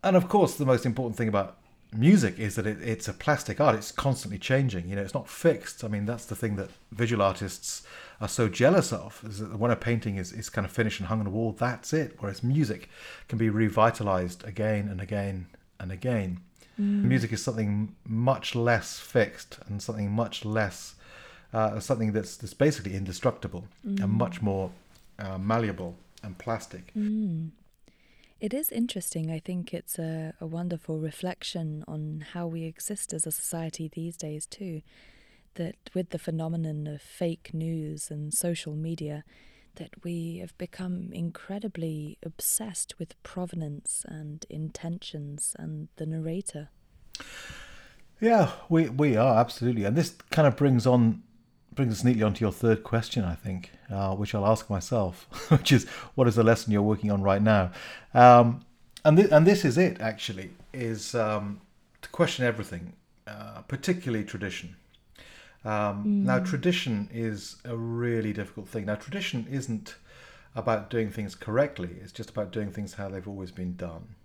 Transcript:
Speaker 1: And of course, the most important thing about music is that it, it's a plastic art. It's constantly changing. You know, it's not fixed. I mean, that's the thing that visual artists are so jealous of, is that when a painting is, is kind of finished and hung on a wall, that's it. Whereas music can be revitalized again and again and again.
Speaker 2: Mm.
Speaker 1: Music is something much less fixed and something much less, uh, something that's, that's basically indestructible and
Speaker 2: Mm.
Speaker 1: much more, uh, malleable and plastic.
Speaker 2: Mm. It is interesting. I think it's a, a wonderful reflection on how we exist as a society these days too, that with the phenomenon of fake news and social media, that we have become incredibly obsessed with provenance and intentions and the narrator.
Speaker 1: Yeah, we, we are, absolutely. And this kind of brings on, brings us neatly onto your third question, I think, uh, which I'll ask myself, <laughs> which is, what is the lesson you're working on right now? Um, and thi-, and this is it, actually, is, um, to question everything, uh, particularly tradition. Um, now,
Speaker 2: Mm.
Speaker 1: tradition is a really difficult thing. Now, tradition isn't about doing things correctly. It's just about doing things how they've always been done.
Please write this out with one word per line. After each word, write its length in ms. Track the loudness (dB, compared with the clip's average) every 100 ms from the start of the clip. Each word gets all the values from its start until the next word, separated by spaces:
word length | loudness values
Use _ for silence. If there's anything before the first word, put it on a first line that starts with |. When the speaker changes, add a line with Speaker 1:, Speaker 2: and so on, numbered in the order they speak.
Speaker 1:
And 120 | 6 4
of 140 | 6
course, 260 | 4 4 2
the 100 | 2
most 200 | 4 2
important 320 | -2 -4 -2
thing 100 | 2
about 300 | 2 0 -8 _ _ _
music 460 | 4 8 8 6 0
is 160 | -4 -2
that 100 | -2
it, 160 | -4
it's 260 | -4 -4 -6
a 60 |
plastic 460 | -4 0 0 -2 2
art. 160 | 4 4
It's 160 | -2
constantly 460 | -2 -2 -2 -4 -8
changing. 480 | 0 2 2 -2 -4
You 80 | -6
know, 60 |
it's 120 | -4
not 140 | -6 -8
fixed. 540 | 2 2 2 -6 -10
I 60 | -6
mean, 160 | -2 -2
that's 200 | -4 -8
the 100 | -6
thing 200 | -4 -4
that 140 | -6 -12 _
visual 300 | -2 0 4
artists 640 | 2 2 -6 -8 -10 -10 -12 -20 -20 -10
are 60 | -6
so 200 | 0 0
jealous 460 | 4 6 6 2
of, 280 | -4 -8 -16 -14
is 120 | -10
that 200 | -8 -2
when 120 | 0
a 40 | 0
painting 400 | 0 -2 -2 -4
is, 160 | -6
is 180 | -10 -6
kind 160 | -4 -4
of 60 |
finished 280 | 0 -2 -2
and 80 | -2
hung 120 | -2
on 80 | -2
a 40 |
wall, 200 | -2 -4
that's 420 | -2 -2 -2 -4
it. 220 | -2 -2 -6
Whereas 220 | -8 -4
music 480 | 0 2 2 -2 -10 -20 -18 -18 -8
can 100 | 0
be 120 | 2
revitalized 920 | 2 2 4 4 4 0 0 -2 -6 -12
again 420 | -4 -2 0 -2
and 120 | -6
again 460 | -4 -4 -4 -6 -10 -18 _ _
and 120 | -10
again. 480 | -6 -2 -2 -2 -6 -12 _ _ -4
Speaker 2:
Mm. 220 | 0 2
Speaker 1:
Music 280 | 4 4 2
is 100 | -2
something 520 | -2 -2 0 0 -2 -8 -4
much 500 | 0 2 2 -2 0
less 440 | 2 2 0 -14
fixed 600 | 0 2 2 -2 -18 -18 -10
and 140 | -8
something 300 | -6 -4 -2
much 320 | 0 -2 -4
less, 520 | -2 0 -2 -4 -16 -18 -20 -20 -20 -20 -6
uh, 260 | 0 0 -2
something 320 | -2 0 2
that's, 240 | 0 -4 -12
that's 160 | -14
basically 420 | 2 2 2 -6 -6
indestructible 680 | -6 -2 -2 -2 -10 -10 -14 _
and 160 | -6 -2
Speaker 2:
Mm. 100 | 0
Speaker 1:
much 320 | 0 0 -2
more, 300 | -2 -2 -4 -10 _ _ -20 -12
uh, 180 | -10 -6
malleable 580 | -2 0 0 -4 -10 -12 _ -16
and 140 | -14 -10
plastic. 540 | -6 -6 -8 -18 -10 -4
Speaker 2:
Mm. 560 | -2 -2 -2 -4 -8 _ _ _ _ _ _ _ _ _
It 140 | -6
is 180 | -4 -4
interesting. 600 | -2 -4 -4 -6 -6 -4
I 80 | -6
think 340 | -6 -8 -6
it's 240 | -10 -8 -6
a, 360 | -6 -6 -8 -10
a 60 | -10
wonderful 540 | -6 -4 -6 -6 -6
reflection 840 | -6 -6 -6 -6 -8 -6 -6 -8 -8
on 380 | -8 -6 -8 -10
how 120 | -8 -6
we 160 | -6 -8
exist 460 | -10 -10 -8 -8
as 120 | -6 -6
a 60 |
society 560 | -6 -6 -6 -8 -8 -10
these 240 | -8 -10 -8
days 280 | -10 -10 -12
too, 360 | -12 -10 -10 -12 _ -20 _ _ _ _ -8
that 200 | -8 -8 -6 -6
with 160 | -4
the 80 | -6
phenomenon 640 | -6 -4 -4 -4 -4 -4 -8
of 160 | -10
fake 500 | -16 -4 -4 -4 -8
news 580 | -6 -4 -4 -6 -8 -10
and 200 | -8 -4
social 420 | -2 -2 -4 -6 -6
media, 480 | -6 -6 -8 -10 -14 -20 -20 _ _ -18
that 260 | -18 -12
we 340 | -8 -6 -6 -8
have 180 | -12 -12
become 520 | -12 -8 -8 -6 -8
incredibly 1040 | -6 -8 -8 -10 -8 -8 -6 -6 -6 -10 -12
obsessed 720 | -14 -6 -4 -2 -4 -8 -10 -10
with 240 | -12 -12
provenance 840 | -12 -8 -8 -6 -8 -8 -8 -8 -8
and 360 | -12 -12 -12 -12
intentions 1080 | -8 -8 -8 -8 -8 -10 -10 -10 -8 -8 -8
and 280 | -10 -10 -12 -10
the 80 | -6
narrator. 640 | -6 -4 -6 -8 -12 -16 _ _ _ -18 -16 -16 -16 -16 -16 -18 -20 -20 -20 -20 _
Speaker 1:
Yeah, 320 | 6 8 6 0 2
we, 200 | 4 4
we 260 | 4 4 6
are, 220 | 6 6
absolutely. 440 | 4 2 0 2 2
And 100 | 2
this 200 | 0 -4 -2
kind 160 | 6 6
of 80 | 6
brings 320 | 4 6 6
on, 340 | 6 6 2 -8 -20 _ _ _ -2
brings 180 | 0
us 100 | 4
neatly 200 | 4 4
onto 200 | 2 2
your 80 | 0
third 320 | 2 2 2
question, 400 | 2 -2 0 -2
I 120 | -2 -4
think, 360 | -6 -8 -10 -20 -8
uh, 240 | -2 -2 -2
which 180 | -2
I'll 140 | 2 4
ask 200 | 2 0
myself, 600 | -4 0 0 0 -4 -14 -14
<laughs> 100 | 2
which 200 | 4 6
is, 140 | 4 4 -12 -8 2
what 120 | 4
is 80 | 6
the 80 |
lesson 280 | 6 4 4
you're 80 | 2
working 300 | 4 2 0
on 100 | 2
right 200 | 2 4
now? 300 | 6 6 4 -4 -16 -16 0 10
Um, 500 | 12 12 10 2 -10 _ -20 2 6
and 100 | 8
thi-, 120 | 10
and 160 | 8 8
this 180 | 6
is 140 | 4 4
it, 240 | 2 2
actually, 480 | -6 -4 -10 -10 -12 -18 -16
is, 400 | -6 -6 -6 -6
um, 480 | -2 0 -2 -4 -10 _ _ _ _
to 80 | -14
question 360 | 0 0 2 -2
everything, 480 | -2 -8 -10 -12 -16 _ _ -18
uh, 340 | -16 -14 -16 -8
particularly 580 | -6 -2 -2 -2 -4 -4
tradition. 500 | -6 -8 -8 -14 -18 _ _ _ -20 -20 -20 -20 _ -4
Um, 580 | -2 -2 -2 0 2
now, 160 | 2 2
Speaker 2:
Mm. 60 | 0
Speaker 1:
tradition 640 | 0 0 0 0 -2 -4
is 460 | -4 -4 -4 -10 -16 -10
a 100 | -6
really 560 | -4 -2 0 0 -2
difficult 380 | -4 -8 -10 -10
thing. 160 | -6 -4
Now, 100 | -6
tradition 500 | -6 -6 -4 -6 -4
isn't 440 | -6 -4 -6 -8 -20 -20 -20 -20 -20 -12 -4
about 340 | -2 -2 -2
doing 200 | -2 -2
things 240 | -4 -8 -10
correctly. 540 | -2 0 0 -2 -10 -10
It's 120 | -16
just 160 | -14 -10
about 220 | -6 -6
doing 200 | -4 -6
things 220 | -8 -10
how 160 | -10 -10
they've 180 | -10 -10
always 240 | -10 -12
been 240 | -8 -8 -6
done. 400 | -10 -10 -16 -20